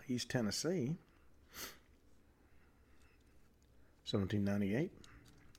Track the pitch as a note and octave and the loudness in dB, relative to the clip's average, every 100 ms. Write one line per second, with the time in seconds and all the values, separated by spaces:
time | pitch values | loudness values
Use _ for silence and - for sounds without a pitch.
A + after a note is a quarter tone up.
0 | - B2 - C3 G#2+ - D3 F#3 B2+ E3+ | -2 -4 0 0 0 0 0 0 0 -4
1 | - - - - - - - - - - | -8 -20 -20 -20 -20 -14 -12 -14 -20 -20
2 | - - - - - - - - - - | -20 -20 -20 -20 -20 -20 -20 -20 -20 -20
3 | - - - - - - - - - - | -20 -20 -20 -20 -20 -20 -20 -20 -20 -18
4 | - G#2+ F#2 G#2 G2+ G2+ G2+ A2+ F3+ - | -2 2 2 2 2 2 2 2 0 -4
5 | - - - - - | -18 -20 -20 -20 -20